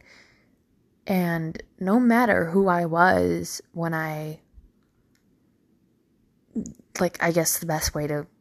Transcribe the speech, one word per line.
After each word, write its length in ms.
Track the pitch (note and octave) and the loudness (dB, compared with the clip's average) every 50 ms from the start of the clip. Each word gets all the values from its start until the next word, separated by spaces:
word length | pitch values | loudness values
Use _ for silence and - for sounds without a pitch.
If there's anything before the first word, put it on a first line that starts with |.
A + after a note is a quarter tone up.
| _ - - - - _ _ _ _ _ _ _ _ _ _ _ _ _ _ _ _ | _ -20 -20 -20 -20 _ _ _ _ _ _ _ _ _ _ _ _ _ _ _ _
And 560 | - F#3+ F3+ F3 E3+ E3+ E3 D#3+ D#3+ - - - _ _ - | -2 0 0 0 0 -2 -2 -4 -6 -8 -12 -16 _ _ -6
no 220 | F#3 F#3+ G#3+ B3+ | 0 2 2 4
matter 460 | B3 A#3 A3+ A#3+ B3 G#3+ F#3+ F#3 E3+ | 4 4 4 4 4 4 2 2 0
who 220 | D#3+ F3 G3 G3 F#3 | 2 2 2 4 4
I 180 | F3 F3 E3+ | 2 2 0
was 760 | D#3+ E3 E3+ F3+ F#3 F#3 F3+ F3+ F3 E3+ E3+ E3+ - - - - _ | 0 4 4 6 6 6 4 2 2 0 -2 -4 -8 -12 -14 -14 _
when 220 | - E3+ E3+ E3 E3 | -8 -6 -4 -4 -4
I, 460 | D#3+ D#3+ D#3 D#3 D#3 D#3 D#3 D#3 - _ _ _ - - _ _ _ _ _ _ _ _ _ _ _ _ _ _ _ _ _ _ _ _ _ _ _ _ _ _ _ _ _ _ _ _ _ _ _ _ _ - A3 - - - - _ _ - - | -4 -4 -6 -8 -8 -10 -12 -14 -16 _ _ _ -20 -20 _ _ _ _ _ _ _ _ _ _ _ _ _ _ _ _ _ _ _ _ _ _ _ _ _ _ _ _ _ _ _ _ _ _ _ _ _ -10 -10 -10 -10 -14 -20 _ _ -4 -2
like, 240 | F#3 F3 - - | -2 -2 -2 -2
I 80 | E3 E3+ | -2 0
guess 280 | D#3+ E3+ D#3+ - - - | 0 0 0 0 -2 -4
the 80 | E3+ | -4
best 280 | E3 D#3 D#3 - - - | -4 -4 -2 -2 -4 -4
way 120 | D3+ D3 | -4 -4
to 200 | D3 D3 D3 - - _ - | -4 -4 -6 -6 -10 _ -20